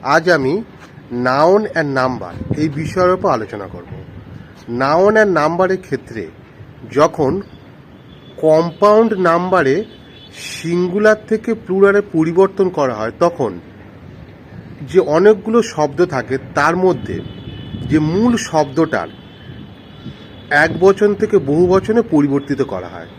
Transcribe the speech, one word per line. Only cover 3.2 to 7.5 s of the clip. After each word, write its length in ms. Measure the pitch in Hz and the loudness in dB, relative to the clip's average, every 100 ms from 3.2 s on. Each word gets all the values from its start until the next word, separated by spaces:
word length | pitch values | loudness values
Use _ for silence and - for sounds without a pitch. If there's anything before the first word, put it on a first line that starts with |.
| 190 | 0
আলোচনা 380 | 131 107 104 95 | -2 -4 -10 -12
করব। 240 | 90 87 - - - - - - - - 120 | -14 -16 -16 -16 -18 -20 -20 -20 -20 -10 -2
noun 340 | 135 160 196 220 | 0 4 4 4
and 160 | 214 | 4
নাম্বারের 460 | 170 151 170 185 190 | 2 0 0 0 -2
ক্ষেত্রে 500 | 185 135 - 113 82 - - - - - 117 | -4 -8 -8 -12 -12 -14 -20 -20 -20 -20 -6
যখন 480 | 131 160 170 139 175 - | 2 2 2 -2 -2 -6